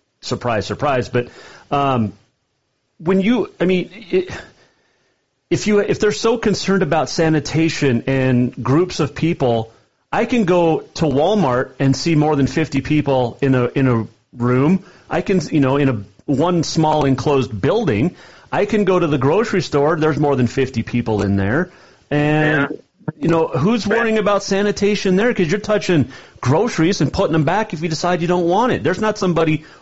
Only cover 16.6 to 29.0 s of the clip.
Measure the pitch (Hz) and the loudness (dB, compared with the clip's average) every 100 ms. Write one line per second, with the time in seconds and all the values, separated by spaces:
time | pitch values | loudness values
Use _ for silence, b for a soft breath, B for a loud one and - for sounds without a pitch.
16.6 | 143 165 156 156 139 123 156 139 120 101 | 0 0 2 2 2 0 2 0 0 -2
17.6 | 135 208 196 104 156 B B B B 139 | 0 0 0 0 0 B B B B -2
18.6 | 202 214 190 185 170 143 131 180 - 190 | 0 0 2 2 2 0 2 2 0 -2
19.6 | - 147 147 165 156 135 147 131 120 - | 0 0 2 2 0 2 0 2 0 0
20.6 | 127 117 107 120 117 107 101 98 98 135 | -2 -4 -4 -4 -2 0 0 0 0 -2
21.6 | 180 B B B _ 147 147 151 151 151 | -4 B B B _ -2 0 0 0 0
22.6 | 139 - - _ - - 165 165 160 139 | -2 -6 -14 _ -12 -4 0 0 0 0
23.6 | 170 233 202 226 226 220 202 196 - 196 | 0 0 0 -2 0 0 0 -2 0 0
24.6 | 208 202 202 202 196 185 240 220 170 202 | 0 0 0 0 0 2 2 0 0 -2
25.6 | 214 214 - 170 127 B B - 123 156 | -2 -2 2 2 0 B B -6 0 2
26.6 | 233 - 160 202 147 - 196 160 147 190 | 0 0 0 2 -2 0 0 0 0 0
27.6 | 214 160 170 156 175 180 170 180 170 190 | -2 -6 -6 -4 -2 -2 0 0 0 0
28.6 | 247 127 123 180 | 0 0 -2 -2